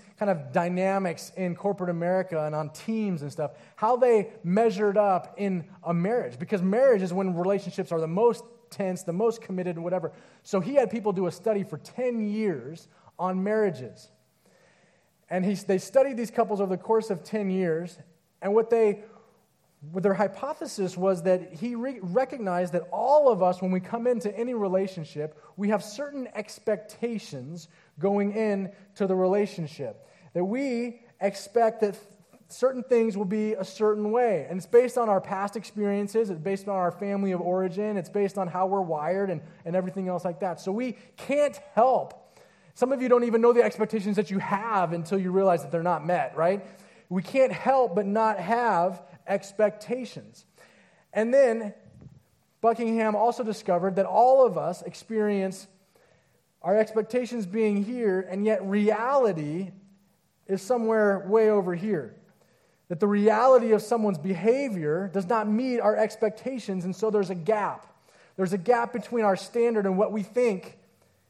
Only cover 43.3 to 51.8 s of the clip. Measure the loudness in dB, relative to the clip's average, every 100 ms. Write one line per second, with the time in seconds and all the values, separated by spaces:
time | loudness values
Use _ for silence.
43.3 | 4 6 6 4 0 -2 -2 0 0 0
44.3 | -4 -2 -4 0 0 0 -2 -2 -2 0
45.3 | 2 4 4 0 -2 0 -2 0 0 -2
46.3 | 0 0 0 -6 -20 -20 -20 _ -6 -2
47.3 | 2 2 2 2 2 2 0 0 0 0
48.3 | 0 -2 0 2 2 0 -2 -14 -16 -6
49.3 | -6 -4 0 0 0 -8 -8 -8 -14 -20
50.3 | -20 _ _ -20 _ _ _ _ -2 4
51.3 | 6 6 4 -4 -10